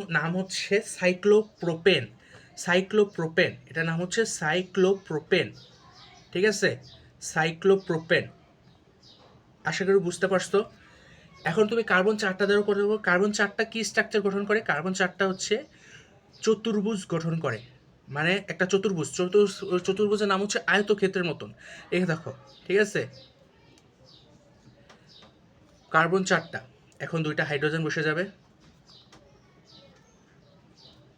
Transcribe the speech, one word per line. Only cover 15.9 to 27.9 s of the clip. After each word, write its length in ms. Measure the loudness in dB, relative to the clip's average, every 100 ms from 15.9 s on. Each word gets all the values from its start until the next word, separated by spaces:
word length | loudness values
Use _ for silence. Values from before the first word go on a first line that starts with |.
| -20 -20 _ _ -4
চতুর্ভুজ 640 | 0 0 0 -2 -2 -4 -4
গঠন 260 | -4 -2 -4
করে, 200 | -4 -6 -10 -20 _ _ -10
মানে 240 | -4 0 -2 -4
একটা 180 | -4 0
চতুর্ভুজ, 420 | 0 0 -2 -4
চতুর-, 680 | -4 2 4 4 0 -4 -2
চতুর্ভুজের 480 | 0 0 0 2 0
নাম 120 | 0
হচ্ছে 160 | 0 -4 0
আয়তক্ষেত্রের 580 | 0 2 0 0 0
মতন। 260 | -4 -6 -10 -16 -20 -20 -4
এই 120 | -2
দেখো, 300 | 0 -4 -8 -14 -20 -18 -2
ঠিক 120 | 2
আছে, 220 | 2 -2 -8 -12 -20 _ _ _ _ _ _ _ -20 -20 _ -20 _ _ -20 -20 -20 -20 _ -20 -20 _ _ _ -20 _ _
কার্বন 320 | 2 2 2
চারটা, 360 | 2 0 -2 -12 -14 -20 _ _
এখন 220 | -6 -4
দুইটা 220 | -2 -2
হাইড্রোজেন 400 | -4 -2 -2 -2
বসে 180 | -4